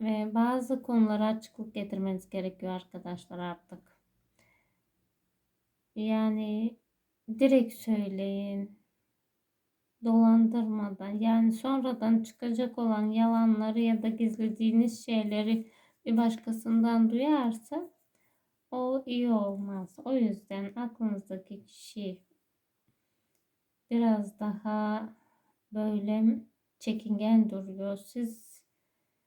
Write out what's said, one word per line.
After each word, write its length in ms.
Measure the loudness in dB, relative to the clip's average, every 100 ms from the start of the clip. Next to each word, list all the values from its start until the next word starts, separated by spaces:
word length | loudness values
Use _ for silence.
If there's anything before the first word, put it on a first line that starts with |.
ve 340 | -4 -2 0
bazı 480 | 2 2 0 -2 -4
konulara 440 | 0 2 2 2 0
açıklık 480 | -2 -8 -14 -12
getirmeniz 560 | -10 -8 -6 -4 -6 -6
gerekiyor 420 | -8 -8 -8 -8
arkadaşlar 680 | -8 -10 -14 -10 -12 -12 -10
artık. 600 | -10 -10 _ -20 _ _ _ _ _ _ _ _ _ _ _ _ _ _ _ _ _ _ _ _ _
Yani 840 | -6 -2 0 2 0 -2 -2 -4 -6 _ _ _ _ -12 2
direkt 360 | 4 6 4
söyleyin. 1080 | -4 -4 -2 -2 -6 -4 -4 -6 -6 -8 -12 _ _ _ _ _ _ _ _ _ _ _ _
Dolandırmadan, 1080 | 2 6 8 6 6 2 -2 -4 -6 -8 -8
yani 420 | -2 2 4 4
sonradan 680 | 2 -2 -2 -2 -2 2 2
çıkacak 560 | 0 -6 -4 -2 -2 -2
olan 320 | 0 0 0
yalanları 680 | 2 2 4 4 4 2 0
ya 220 | 2 2
da 60 | 0
gizlediğiniz 960 | 0 -2 0 -4 0 2 4 4 0 -4
şeyleri 680 | -2 0 -2 0 -2 -4 _ _ _
bir 120 | 0 2
başkasından 960 | 2 0 -6 -6 0 2 4 4 4
duyarsa 800 | 4 2 2 0 -4 -8 -8 -8 _ _ _ _ _ _ _ _
o 320 | -6 -2 -2 -2
iyi 240 | -2 2
olmaz. 680 | 2 0 -4 -8 -8 -10 -12
O 80 | -4
yüzden 640 | 0 2 0 -8 -8 -8 -8
aklınızdaki 880 | -10 -4 -4 -4 -8 -12 -12 -18
kişi 560 | -20 -20 -16 -10 -10 -10 _ _ _ _ _ _ _ _ _ _ _ _ _ _ _ _ _
biraz 500 | 0 2 2 -2 -6
daha 720 | -6 -6 -4 -2 -2 -4 -6 -16 _ _ _ _ _
böyle 680 | -4 -2 -2 0 2 4 2 -4 _ _ _
çekingen 720 | -6 -6 -4 -2 4 4 4
duruyor. 460 | 0 -8 -8 -8 -8
Siz, 640 | -10 -8 -8 -10 -20 -20 _ _ _ _ _ _